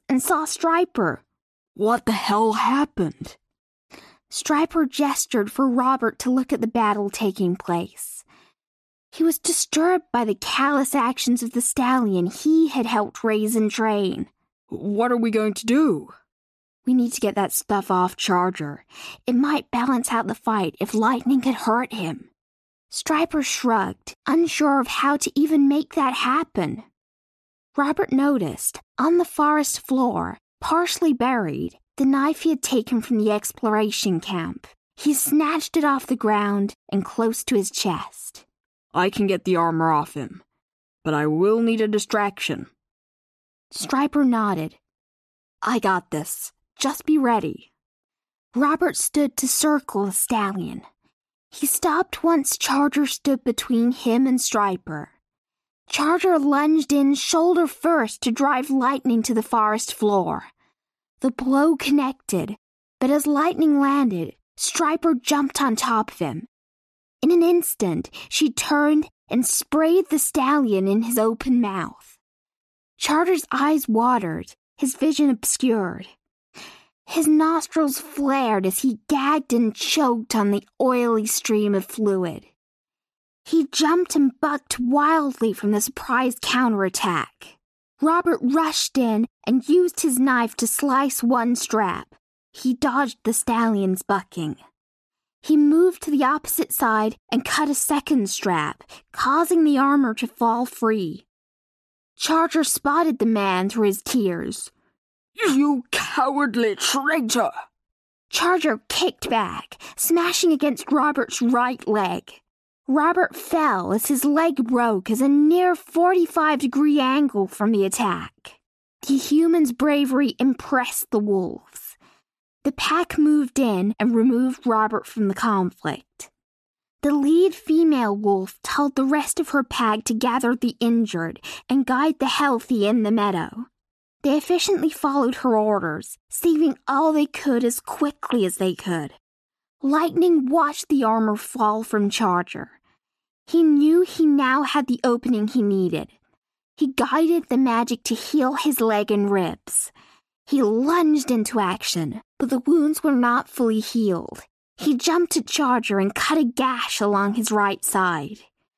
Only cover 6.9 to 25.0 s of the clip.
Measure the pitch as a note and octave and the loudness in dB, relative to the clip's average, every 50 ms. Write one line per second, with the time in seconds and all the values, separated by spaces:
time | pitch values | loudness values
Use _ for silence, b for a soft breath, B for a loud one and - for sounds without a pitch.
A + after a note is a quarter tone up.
6.9 | G#3 G#3 G3+ G3+ - - A3+ G3 F#3 - F#3+ F3 F3+ - - - F3 E3+ F3 - | 0 -2 -4 -4 -4 -4 -4 -4 -2 -2 -2 -2 -2 -4 -4 -4 -4 -4 -4 -6
7.9 | _ - - - - - b b b b b b b _ _ _ _ _ _ _ | _ -14 -16 -16 -16 -18 b b b b b b b _ _ _ _ _ _ _
8.9 | _ _ _ _ - - D#4+ E4 D#4 - - - E4 - - - - D4+ D#4+ F4+ | _ _ _ _ -6 -2 0 0 0 -2 -4 -4 -4 -2 -4 -2 -2 0 2 2
9.9 | F#4 F4+ - _ - B3+ A#3 G#3+ G3 - - - - - C4+ C#4+ D4 C#4 C#4 - | 2 0 -2 _ -4 -2 -2 -2 -4 -4 -6 -6 -2 -2 0 0 2 0 0 0
10.9 | - C#4 A#3 B3 B3+ - - A#3+ A#3+ A#3+ A#3+ A3+ - A#3 A#3 - - - B3 B3 | 0 0 0 0 -2 -2 -2 0 0 0 -2 -4 -4 -4 -4 -2 -2 0 0 2
11.9 | C4 C4 A#3 G#3 F#3+ F3+ F3 F#3+ - - - D4+ D#4+ D#4+ D#4+ D4 - C4+ A#3 A3+ | 2 2 2 2 0 0 0 -2 -4 -2 0 2 4 4 4 2 2 -2 -2 0
12.9 | A#3+ G#3+ G#3 - - - - A3+ G#3+ G#3+ G#3+ G#3+ A#3+ A3 G#3+ G#3 - - A3 A3 | 0 -2 -2 -2 -4 -4 -2 0 0 0 0 0 0 0 0 0 0 0 0 0
13.9 | G#3 G3+ G3+ F#3 - - - - _ _ _ _ _ _ _ _ - - - G#3 | 0 0 0 -2 -4 -6 -8 -12 _ _ _ _ _ _ _ _ -14 -10 -6 -4
14.9 | G3+ G#3 A#3+ B3 B3 A#3 A3+ A3+ G#3+ A3 G#3+ G#3+ G3+ - - A3+ A#3+ C#4+ D#4+ C#4 | -2 0 0 2 2 0 0 0 0 0 0 0 -2 -2 -2 0 2 4 4 4
15.9 | F3+ C#3+ - - - - _ _ _ _ _ _ _ _ _ _ _ _ _ B3+ | 2 0 -4 -8 -16 -20 _ _ _ _ _ _ _ _ _ _ _ _ _ 0
16.9 | B3+ B3+ A#3+ A#3+ - - - G#3+ C#4+ G#3 G3 - - - - - G#3+ G3 F#3+ - | 2 2 2 0 -2 -2 -2 -2 -2 -2 -2 -2 -4 -6 -4 -2 -2 -2 -2 0
17.9 | F#3+ F#3 F3+ F3+ - - - - F#3 F3 F3+ F#3 F3+ - D#3 C#3+ D3 - - B | 0 0 0 0 -2 -4 -4 0 0 2 0 0 -2 -4 -8 -10 -10 -14 -18 B
18.9 | B B B B B B _ - B3 A#3+ C#4 D4 D4+ - - - - A#3+ A#3+ C4+ | B B B B B B _ -2 0 2 2 2 0 -2 -2 -4 -4 -2 0 0
19.9 | B3+ A#3+ B3+ - B3+ A3+ - F#3 A3 - - A#3 A3 G#3 F#3 E3 - - - - | 0 0 -2 -2 -4 -4 -4 -4 -8 -6 -4 -4 -2 -2 -2 -4 -4 -6 -6 -4
20.9 | - G#3+ G#3+ A3 B3+ A#3+ - A#3+ C#4 B3+ A#3+ C4 A#3+ - - A#3 A3 B3 C4 - | -2 0 2 2 0 0 0 0 0 2 2 0 -2 -2 -2 -2 0 0 -2 -4
21.9 | A3+ A3 F3+ E3 D3+ - - - _ _ _ _ _ _ _ _ _ _ _ _ | -6 -6 -6 -6 -8 -10 -12 -20 _ _ _ _ _ _ _ _ _ _ _ _
22.9 | - - - - D#4 D4+ E4+ E4 - D4+ C4 - - - - B3 A3+ G#3 F#3+ F#3 | -12 -8 -4 -2 0 0 0 0 -2 -2 -4 -4 -4 -2 0 0 0 0 0 -4
23.9 | F#3+ - _ - - _ _ - C#4 E4 E4+ D#4 - - D4+ D4 C#4 C#4 C4 - | -6 -10 _ -20 -20 _ _ 0 2 2 2 0 0 0 0 2 2 2 0 -2
24.9 | - - | -2 -2